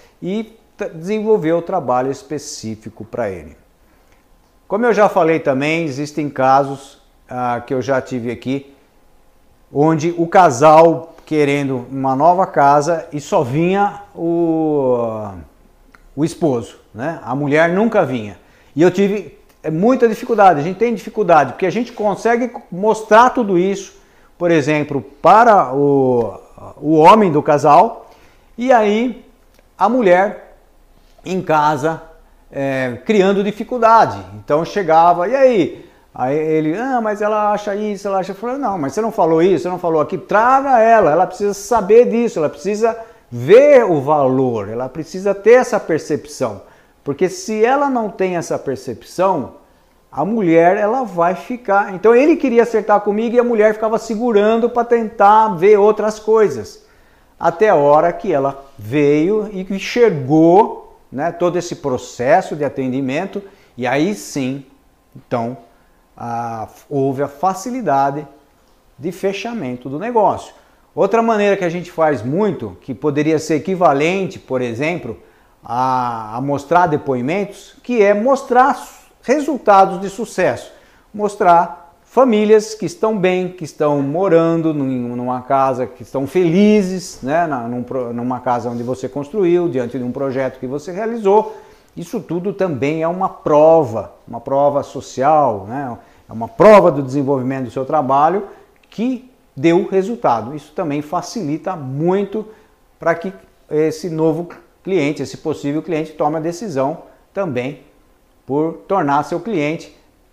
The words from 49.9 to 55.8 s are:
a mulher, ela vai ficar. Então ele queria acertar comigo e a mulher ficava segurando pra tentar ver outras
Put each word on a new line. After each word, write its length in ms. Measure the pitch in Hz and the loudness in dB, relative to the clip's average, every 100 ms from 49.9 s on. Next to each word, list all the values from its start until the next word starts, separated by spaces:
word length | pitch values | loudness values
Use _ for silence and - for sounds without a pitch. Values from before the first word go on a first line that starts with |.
| _ _ | _ _
a 140 | 131 | -6
mulher, 540 | 165 226 180 165 170 208 | -4 -2 2 4 4 2
ela 260 | 208 262 | 0 -2
vai 320 | 233 175 170 185 | -4 -2 -2 -2
ficar. 580 | - 247 - 196 214 | -8 -10 -2 0 0
Então 220 | 185 214 240 | 0 4 6
ele 220 | 302 320 | 4 2
queria 260 | 269 233 | 2 2
acertar 380 | 233 226 202 208 | 2 0 2 0
comigo 340 | 208 202 233 240 | 2 -2 0 0
e 40 | |
a 40 | |
mulher 300 | 240 226 214 | 2 4 2
ficava 240 | 214 220 226 | 2 -2 -2
segurando 720 | - 214 240 202 214 226 233 | -4 -4 0 2 2 2 0
pra 160 | 240 233 | -2 0
tentar 640 | 233 214 214 202 214 220 | 0 0 2 6 6 4
ver 280 | 175 190 | 2 4
outras 400 | 208 | 6